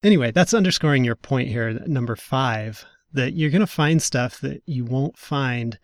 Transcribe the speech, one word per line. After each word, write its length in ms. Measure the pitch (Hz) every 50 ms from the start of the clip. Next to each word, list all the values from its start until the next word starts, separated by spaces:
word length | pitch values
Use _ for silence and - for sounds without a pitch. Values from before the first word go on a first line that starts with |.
Anyway, 300 | - 202 214 165 127 117
that's 240 | 113 170 180 - -
underscoring 480 | 226 196 185 170 - - 156 143 135 127
your 120 | 120 117
point 340 | - _ - 139 127 123 -
here, 240 | 104 120 113 113 113 120 -
number 300 | 180 156 131 120 117 113
five, 680 | - - - - 131 135 127 113 110 107 110 110 - - - _ _ _ _ -
that 200 | 135 127 127 -
you're 180 | 165 156 151
gonna 160 | 139 185 214 180
find 340 | - - 156 147 165 160
stuff 400 | - - - 127 123 123 - -
that 220 | - 135 139 143 _
you 180 | - 156 123 123
won't 320 | 117 123 131 139 143 -
find 600 | _ - - 143 139 139 127 123 120 117 113 113 -